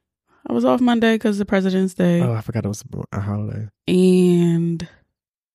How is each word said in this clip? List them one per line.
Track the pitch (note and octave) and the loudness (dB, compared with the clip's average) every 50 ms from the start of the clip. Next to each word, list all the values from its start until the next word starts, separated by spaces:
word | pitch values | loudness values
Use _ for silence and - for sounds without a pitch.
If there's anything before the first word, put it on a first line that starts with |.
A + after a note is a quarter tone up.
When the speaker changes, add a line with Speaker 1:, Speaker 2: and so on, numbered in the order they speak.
| _ _ _ _ _ _ _ _ - | _ _ _ _ _ _ _ _ -8
Speaker 1:
I | - | -6
was | A#3+ A#3+ A#3 | -2 0 0
off | B3+ B3+ B3 | 2 2 2
Monday | B3 A#3+ A#3+ A#3 A3+ A3+ A3+ | 2 2 2 2 2 2 2
'cause | A3 - A3 G3+ G3+ | 0 0 -2 -2 -2
of | G#3 | -2
President's | - G#3 G3 F#3 F#3+ F#3 F#3+ F#3+ F#3 - | -2 -2 0 0 0 0 0 -2 -2 -2
Day. | - F3+ F3 F3 E3+ | 0 0 2 2 2
Speaker 2:
Oh, | F3 A#2+ A2+ | 0 0 -2
I | A2 | -4
forgot | - - A2+ A2+ G2+ | -6 -6 -6 -4 -4
it | G2 | -4
was | G#2+ - - - - - - - | -6 -8 -12 -12 -12 -12 -10 -8
a | - G2+ | -8 -6
holiday. | G2+ G#2 G2+ G#2 G#2 G#2+ G#2 G#2 G#2+ G2+ - _ _ - | -6 -4 -4 -6 -6 -6 -8 -10 -10 -12 -16 _ _ 0
Speaker 1:
And | F3 F3+ F#3 F#3 F3+ F#3 F3+ F3+ F3 F3 F3 E3+ E3+ E3 E3+ E3+ E3+ E3 E3+ - _ _ _ _ _ _ _ _ _ _ _ _ | 2 4 4 4 4 4 4 4 4 4 2 2 0 0 -2 -4 -4 -6 -10 -14 _ _ _ _ _ _ _ _ _ _ _ _